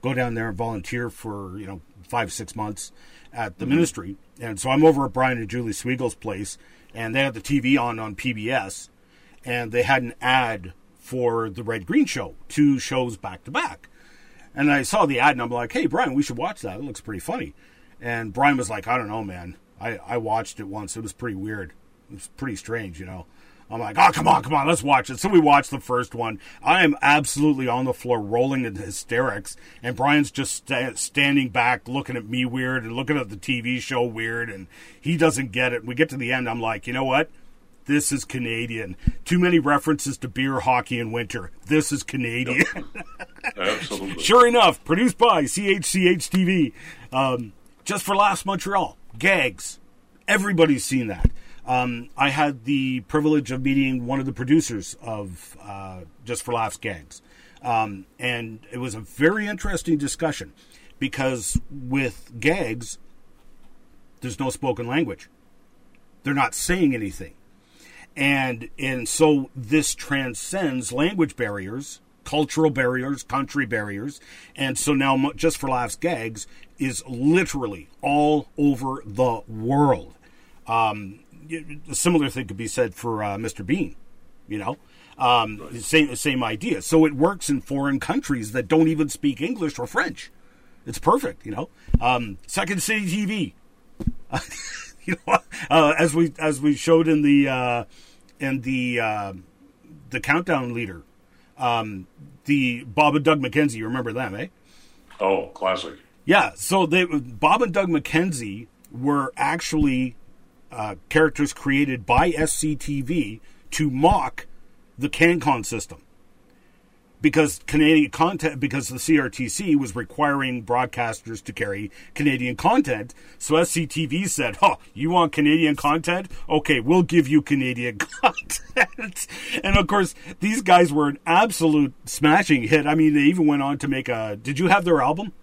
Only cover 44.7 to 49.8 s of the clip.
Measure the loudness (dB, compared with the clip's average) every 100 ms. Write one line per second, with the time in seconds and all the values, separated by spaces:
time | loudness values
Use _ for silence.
44.7 | 4 -2 2 2 4 4 6 2 -2 0
45.7 | 0 0 0 2 0 2 2 4 2 2
46.7 | -2 -20 -20 -6 -2 0 -2 -6 -14 -20
47.7 | _ -8 -6 -2 4 4 2 -4 -4 0
48.7 | 0 -2 -6 -20 -2 2 2 0 -4 -14
49.7 | -16